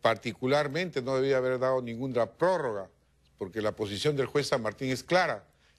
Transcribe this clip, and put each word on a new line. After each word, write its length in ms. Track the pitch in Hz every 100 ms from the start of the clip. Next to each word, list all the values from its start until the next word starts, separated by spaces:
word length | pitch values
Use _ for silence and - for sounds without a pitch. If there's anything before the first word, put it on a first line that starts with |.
particularmente 1000 | 113 110 120 95 127 143 147 151 180 139
no 140 | 123 131
debía 220 | 139 131
haber 220 | 127 127
dado 220 | 131 131
ninguna 440 | 120 117 135 120 113
prórroga, 580 | - 175 180 131 101 95 _ _ _ _ -
porque 240 | 95 110
la 120 | 104 -
posición 400 | 101 98 151 143
del 120 | 120
juez 200 | 127 127
San 140 | 135
Martín 300 | 110 - 131
es 120 | 127
clara. 400 | - 175 165 107 - _ _